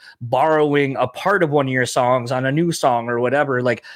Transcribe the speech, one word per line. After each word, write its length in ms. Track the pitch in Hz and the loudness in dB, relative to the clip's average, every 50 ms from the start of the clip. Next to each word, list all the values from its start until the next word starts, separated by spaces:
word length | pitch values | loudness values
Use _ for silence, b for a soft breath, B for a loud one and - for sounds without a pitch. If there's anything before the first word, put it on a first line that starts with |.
| B B B B | B B B B
borrowing 760 | 123 117 127 127 151 160 156 151 151 147 143 143 143 135 131 | -6 -2 0 0 2 2 2 2 2 2 2 2 0 0 -2
a 100 | - 127 | -2 -4
part 360 | 127 - - - 190 202 190 170 | -4 -4 -4 -2 0 2 2 0
of 80 | 147 | 2
one 160 | 147 147 135 | 2 0 0
of 60 | 131 131 | 0 0
your 120 | 127 123 | 0 -2
songs 440 | - - 139 123 123 127 127 117 117 131 | 0 0 0 2 2 2 0 0 -2 -4
on 120 | 131 131 | -2 -2
a 60 | 135 | 0
new 200 | 139 160 175 170 160 | 0 0 0 0 -2
song," 360 | - - 135 123 117 117 120 | 0 0 2 2 0 -2 -2
or 100 | 120 120 | -2 0
whatever. 400 | 123 120 135 147 143 135 127 123 | 0 0 0 0 0 0 0 0
Like, 220 | 123 123 117 - B B B | 0 0 -2 -2 B B B